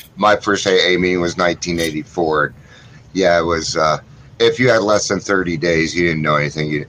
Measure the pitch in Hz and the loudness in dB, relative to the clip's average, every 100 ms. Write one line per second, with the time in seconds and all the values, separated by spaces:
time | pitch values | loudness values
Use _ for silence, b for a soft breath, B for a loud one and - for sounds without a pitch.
0 | - - 104 104 - 98 101 92 85 90 | -18 0 2 4 2 0 2 2 2 2
1 | 90 90 87 85 87 - 90 85 82 76 | 0 0 -2 0 -2 -2 -4 -4 -4 -6
2 | 73 90 80 76 73 b b b b b | -8 -4 -2 0 -2 b b b b b
3 | - 92 92 85 85 82 76 82 78 73 | -8 0 2 2 0 -2 -2 0 0 0
4 | b b b - 117 113 127 113 101 104 | b b b 0 0 2 2 2 2 0
5 | - 95 - 98 90 80 85 80 80 82 | 0 -4 -2 -2 -2 -2 0 0 0 0
6 | 87 78 76 76 73 76 76 76 | 0 0 0 0 -2 -4 -4 -6